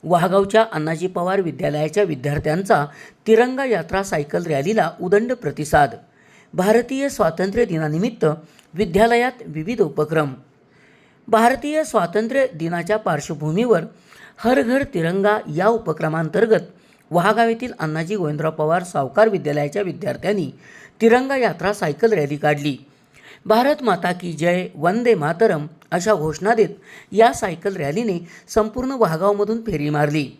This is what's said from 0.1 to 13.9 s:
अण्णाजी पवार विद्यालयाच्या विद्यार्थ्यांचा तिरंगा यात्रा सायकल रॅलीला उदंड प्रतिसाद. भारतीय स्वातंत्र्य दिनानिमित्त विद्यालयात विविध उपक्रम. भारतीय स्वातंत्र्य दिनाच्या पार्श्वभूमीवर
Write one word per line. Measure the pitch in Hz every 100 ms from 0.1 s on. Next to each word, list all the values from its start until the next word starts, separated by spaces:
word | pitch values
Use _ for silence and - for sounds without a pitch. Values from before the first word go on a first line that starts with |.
| 170 175 196 196 214 220
अण्णाजी | 165 156 160 180
पवार | 180 175 196
विद्यालयाच्या | 175 131 165 147 156 156
विद्यार्थ्यांचा | 202 143 135 147 151 156 196 180 147 - - _ -
तिरंगा | 220 247 262 269
यात्रा | 202 160 190
सायकल | 196 165 143 175 170
रॅलीला | 143 143 220 165 -
उदंड | 180 202 240
प्रतिसाद. | 247 156 135 147 156 139 - - _ _ _ _
भारतीय | 160 185 233 240 269 277
स्वातंत्र्य | 277 180 165 190 202 240
दिनानिमित्त | 165 156 156 196 - 156 151 - _ _
विद्यालयात | 160 202 175 226 233 247 254 170
विविध | 156 156 247
उपक्रम. | 170 135 151 160 143 127 _ _ _ _ _ _ _ _ -
भारतीय | 220 233 262 294 302
स्वातंत्र्य | 311 220 175 208 220 185 175 165
दिनाच्या | 165 175 175 214
पार्श्वभूमीवर | 214 156 - 156 151 165 240 190 156